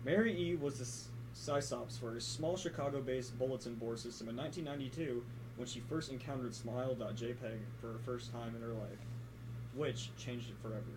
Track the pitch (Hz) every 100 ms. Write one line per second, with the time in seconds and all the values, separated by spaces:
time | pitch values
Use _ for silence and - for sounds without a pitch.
0 | 123 180 226 180 170 170 143 120 120 -
1 | - - - - - 143 - 123 117 -
2 | 120 117 - - 156 180 175 120 143 139
3 | 123 131 120 120 131 127 120 117 117 113
4 | 120 113 113 120 151 175 151 143 135 127
5 | 160 120 - - - - 123 120 - 160
6 | 156 131 131 135 120 110 117 120 131 123
7 | 107 113 117 120 120 110 - - 117 113
8 | 120 120 117 117 117 113 117 113 101 -
9 | - 120 - - - - - 131 147 113
10 | - - - 120 113 - 113 107 -